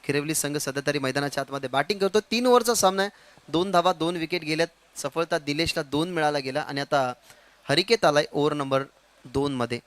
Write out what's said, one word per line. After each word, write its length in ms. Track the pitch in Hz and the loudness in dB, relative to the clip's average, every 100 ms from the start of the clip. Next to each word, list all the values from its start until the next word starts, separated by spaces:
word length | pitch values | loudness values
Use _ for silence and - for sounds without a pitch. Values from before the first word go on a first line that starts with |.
किरवली 320 | - 143 147 156 | -2 -4 -2 -4
संघ 220 | 147 147 | -4 -4
सध्या 260 | 139 135 139 | -4 -4 -4
तरी 120 | 143 | -2
मैदानाच्या 440 | 135 135 143 139 139 | -2 -2 -2 -4 -6
आतमध्ये 220 | 139 135 | -8 -2
बॅटिंग 300 | 131 147 202 | -2 0 0
करतो. 200 | 196 214 | 2 0
तीन 260 | - 226 247 | 0 0 6
ओव्हरचा 280 | 247 233 | 4 4
सामना 280 | 226 190 196 | 2 2 2
आहे, 100 | 202 - - - - | -2 -4 -20 -20 -4
दोन 240 | 156 190 | -2 2
धावा, 220 | 180 175 | 4 2
दोन 240 | 170 160 180 | 0 -2 -2
विकेट 260 | 160 175 | -4 -4
गेल्यात. 240 | 156 156 165 _ _ - | -2 -2 -2 _ _ -10
सफलता 420 | 143 160 165 170 | -6 -4 -2 -2
दिलेशला 460 | 143 143 165 170 | -2 -2 -2 -2
दोन 260 | 143 143 175 | -2 -2 -2
मिळायला 300 | 170 151 147 | 0 0 0
गेला 220 | 131 139 | -4 -6
आणि 200 | 143 139 | -4 -6
आता 320 | 139 143 127 123 - - _ _ - | 0 0 0 -4 -18 -20 _ _ 0
हरिकेत 360 | 147 190 226 170 | 0 2 2 4
आलाय 200 | 151 151 | 4 0
ओव्हर 220 | 143 147 | 0 0
नंबर 300 | 147 139 135 139 _ _ _ 131 | -2 -2 -2 -2 _ _ _ -6
दोन 280 | 131 143 | -2 -2
मध्ये. 260 | 131 117 120 | -2 -4 -6